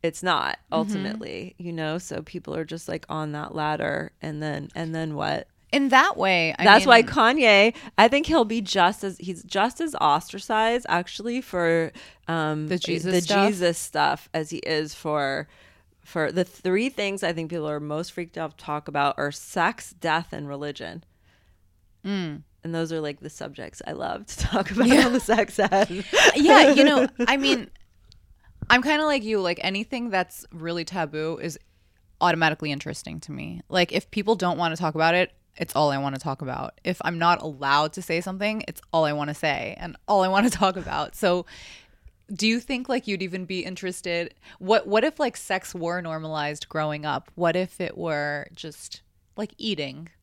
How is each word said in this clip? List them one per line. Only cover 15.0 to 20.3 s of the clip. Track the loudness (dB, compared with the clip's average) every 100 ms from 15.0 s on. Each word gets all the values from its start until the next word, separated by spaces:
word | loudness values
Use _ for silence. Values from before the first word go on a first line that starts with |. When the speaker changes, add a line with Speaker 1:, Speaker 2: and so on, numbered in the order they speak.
| -4 -2 -2 -4 -8 _ -20 _ _ _
Speaker 1:
for | -8 -2 -2
the | 0
three | -2 -4 0 2 0
things | -2 -4 -2
I | -4
think | -4 -6
people | -6 -4
are | -6
most | -4 -6 -6
freaked | -8 -10 -8
out | -10 -10
to |
talk | -8 -8 -4
about | 0 0 0
are | -4
sex, | -6 -8 -2 -2 -2 -16
death, | -8 -2 -2 -2